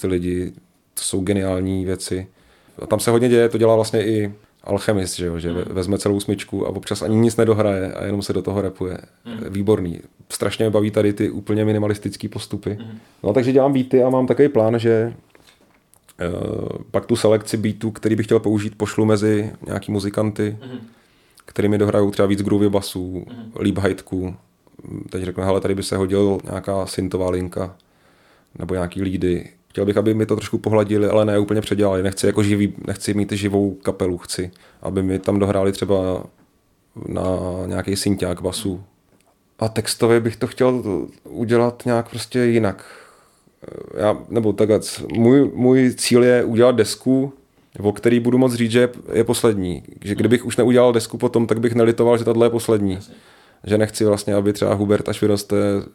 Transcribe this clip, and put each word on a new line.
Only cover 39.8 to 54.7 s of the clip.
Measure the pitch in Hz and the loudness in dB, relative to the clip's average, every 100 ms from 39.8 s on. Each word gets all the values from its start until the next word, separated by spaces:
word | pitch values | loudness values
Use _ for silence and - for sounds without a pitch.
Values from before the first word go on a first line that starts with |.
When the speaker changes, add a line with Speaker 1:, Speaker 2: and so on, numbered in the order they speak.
| 110 - 117 117 | -6 0 4 4
Speaker 1:
bych | 113 107 | 2 -4
to | 117 | -6
chtěl | - 127 127 107 87 55 - | 0 0 0 -2 -4 -6 -12
udělat | - 80 113 117 120 120 127 | -14 -8 0 2 2 -2 -2
nějak | 117 117 | -2 -2
prostě | 117 - 127 | -10 -6 0
jinak. | 120 117 104 92 - - - _ _ _ _ _ - - - - | 2 2 0 -4 -12 -20 -20 _ _ _ _ _ -18 -16 -12 -2
Já, | 104 80 - | -2 -2 -4
nebo | 113 107 | -2 0
takhle, | 95 107 104 - - - | 2 2 2 0 -8 -4
můj, | 90 117 139 135 | 2 6 6 4
můj | 85 127 131 127 | 2 4 4 4
cíl | 110 - 120 | 0 2 4
je | 123 123 | 6 4
udělat | 110 113 123 120 | 2 4 4 4
desku, | 101 - 127 131 135 - _ _ _ - | 0 -2 0 0 0 -8 _ _ _ -4
o | 101 | -2
který | 101 117 120 | 0 2 2
budu | 120 123 | 4 4
moct | 131 | 4
říct, | 117 117 | 2 2
že | 120 | 2
je, | 123 - - | 2 0 -2
je | - | 0
poslední. | 117 123 123 101 90 80 - - | 0 2 2 2 -2 -6 -10 -12
Že | - | -6
kdybych | 101 110 120 | 0 4 2
už | 117 110 | 2 2
neudělal | 120 123 123 | 4 6 6
desku | 113 - 117 | 4 -2 -2
potom, | 123 117 113 | 0 0 0
tak | 110 | 0
bych | 120 | 0
nelitoval, | 113 113 113 120 120 | 4 4 4 4 4
že | |
tahle | 117 117 117 | 2 2 2
je | |
poslední. | 117 - 110 101 | 2 0 0 0
Speaker 2:
Jasně. | 92 - - - - _ _ | -4 -10 -20 -20 -20 _ _
Speaker 1:
Že | - 107 | -2 0
nechci | 107 - | 0 0
vlastně, | 107 101 - | 2 2 0
aby | 101 101 | 0 0
třeba | 101 101 | 0 0